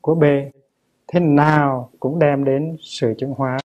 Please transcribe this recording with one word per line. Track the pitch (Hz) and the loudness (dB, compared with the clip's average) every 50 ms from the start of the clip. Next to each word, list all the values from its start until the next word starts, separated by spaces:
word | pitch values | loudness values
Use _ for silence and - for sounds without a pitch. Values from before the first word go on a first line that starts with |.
của | - 151 160 | 0 -2 0
B | 165 151 147 143 139 139 139 - _ _ _ _ _ _ _ _ _ _ | 2 2 2 2 0 -2 -6 -16 _ _ _ _ _ _ _ _ _ _
thế | - - 175 | -4 -2 0
nào | 175 156 143 143 147 151 156 151 147 139 135 127 123 - _ _ | 2 4 4 4 6 6 4 4 2 2 -2 -4 -6 -12 _ _
cũng | - 131 147 170 | -6 -4 0 0
đem | 156 147 143 139 139 | 0 0 2 0 0
đến | 139 135 139 151 160 165 156 | 0 -2 -2 -2 -6 -8 -12
sự | - - - - - 117 110 113 | -16 -16 -8 -4 -4 -4 -2 -4
chuyển | 135 135 | -6 -8
hóa | 139 127 139 131 127 131 - | -6 -6 -6 -4 -4 -6 -8